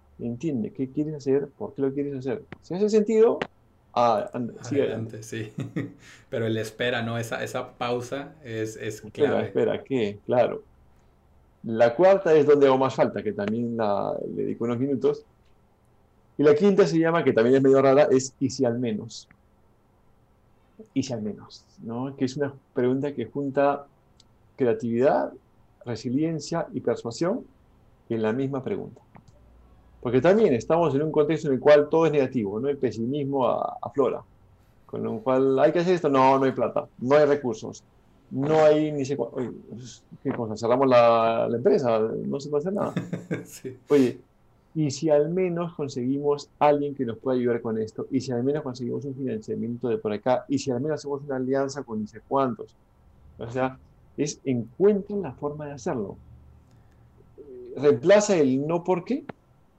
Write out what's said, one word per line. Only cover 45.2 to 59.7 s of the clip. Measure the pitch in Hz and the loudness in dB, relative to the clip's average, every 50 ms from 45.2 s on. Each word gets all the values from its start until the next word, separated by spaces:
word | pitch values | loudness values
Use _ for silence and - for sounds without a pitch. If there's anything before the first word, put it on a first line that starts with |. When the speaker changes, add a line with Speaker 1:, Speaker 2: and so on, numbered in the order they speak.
| 151 160 | 4 2
Speaker 1:
menos | 175 190 185 180 170 170 175 170 170 | 0 -2 -2 -2 -2 -4 -6 -6 -6
conseguimos | - 147 135 - 131 123 131 139 143 147 147 143 143 - - _ - | -8 -8 -6 -6 -4 -4 -2 -2 0 0 0 0 0 -4 -10 _ 2
alguien | 139 147 147 143 143 143 135 | 4 4 4 4 0 -4 -4
que | 135 131 | -4 -6
nos | 113 110 - | -6 -6 -6
pueda | - 131 127 | -4 -2 0
ayudar | 127 120 123 117 117 | 0 0 0 0 -2
con | 117 117 110 110 | -2 -4 -4 -4
esto? | 110 107 - - - - | -6 -6 -8 -10 -8 -4
¿Y | 135 131 | -4 -4
si | 120 135 | -4 -4
al | 123 120 123 | -4 -2 -2
menos | 139 147 156 135 | -2 -2 -2 -4
conseguimos | 131 120 123 123 120 127 127 127 | -8 -8 -8 -8 -6 -6 -6 -8
un | 143 131 | -8 -8
financiamiento | 135 135 127 113 107 - - 110 107 110 117 120 117 - 123 | -8 -6 -6 -6 -6 -6 -8 -6 -6 -6 -6 -6 -4 -4 -2
de | 110 | -2
por | 107 - 107 104 | -2 -2 -4 -4
acá? | 104 - 127 127 127 - - | -2 0 0 0 0 0 -2
¿Y | 143 135 | -4 -4
si | - 139 | -2 -4
al | 123 120 | -4 -4
menos | 139 156 151 147 | -4 -4 -6 -6
hacemos | - 143 143 135 147 | -6 -8 -8 -8 -8
una | 143 135 | -6 -6
alianza | 131 131 127 135 135 139 135 135 143 131 | -6 -4 -2 -2 -2 -2 -4 -6 -10 -10
con | 117 110 107 | -8 -8 -8
ni | 107 | -8
sé | - - 107 - | -8 -12 -16 -8
cuántos? | - 135 139 135 127 110 - - - _ _ _ _ _ _ _ _ _ _ - - - | -4 0 0 0 0 -2 -6 -12 -16 _ _ _ _ _ _ _ _ _ _ -20 -20 -16
O | - 117 117 | -14 -12 -8
sea, | 120 127 131 131 - - - _ _ _ _ _ _ | -4 -2 -2 -4 -4 -8 -20 _ _ _ _ _ _
es | - 143 156 - - - | -6 -6 -6 -6 -6 -4
encuentra | 139 127 120 107 113 - - 185 208 214 196 190 - 208 | -4 -4 -4 -4 -6 -2 2 2 4 4 2 -2 -6 -8
la | 202 180 135 127 | -8 -8 -8 -10
forma | - 147 147 147 151 151 | -8 -8 -8 -8 -10 -12
de | 143 143 | -12 -12
hacerlo. | 139 - 185 147 117 101 92 - - - - - - - - - - _ _ _ - _ _ _ _ _ _ _ _ - _ _ - - 135 127 123 123 120 127 | -10 -6 -6 -4 -4 -6 -8 -10 -14 -20 -20 -20 -20 -20 -20 -20 -20 _ _ _ -20 _ _ _ _ _ _ _ _ -20 _ _ -20 -20 -20 -18 -18 -16 -14 -6
Reemplaza | 127 139 147 135 120 139 175 202 208 208 - 196 | 2 4 4 4 4 4 4 4 6 4 4 2
el | 165 143 131 131 135 147 | 4 4 2 2 0 0
"no | 156 170 170 170 | -2 -2 -2 0
por | 180 185 175 180 | 0 -2 -2 -2
qué" | - 247 311 - - - _ _ _ _ _ _ _ | -4 -4 -6 -6 -10 -18 _ _ _ _ _ _ _